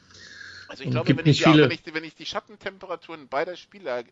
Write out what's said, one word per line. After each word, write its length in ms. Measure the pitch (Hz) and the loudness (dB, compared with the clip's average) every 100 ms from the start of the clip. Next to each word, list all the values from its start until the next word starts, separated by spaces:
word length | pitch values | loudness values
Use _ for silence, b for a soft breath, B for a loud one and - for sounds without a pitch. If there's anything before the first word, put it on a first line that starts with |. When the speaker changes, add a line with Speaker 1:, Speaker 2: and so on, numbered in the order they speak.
| B B B B B B B | B B B B B B B
Speaker 1:
Also 140 | - | -12
ich 60 | - | -6
Speaker 2:
Und 60 | |
Speaker 1:
glaube, 120 | 123 165 | 0 2
Speaker 2:
gibt 120 | 143 | 2
Speaker 1:
wenn 60 | 160 | 4
ich 100 | 139 | 4
Speaker 2:
nicht 80 | 156 | 6
Speaker 1:
die, 60 | |
Speaker 2:
viele. 120 | 151 135 | 6 6
Speaker 1:
wenn 60 | |
ich, 220 | 147 - | 2 -8
wenn 100 | 156 | -10
ich 120 | 160 - | -10 -14
die 100 | 156 | -12
Schattentemperaturen 1000 | 208 - 214 196 190 190 170 - 165 131 | -10 -10 -12 -12 -12 -12 -12 -12 -18 -8
beider 280 | 135 165 175 | -4 -4 -8
Spiele 480 | - 101 147 123 120 | -18 -12 -8 -6 -6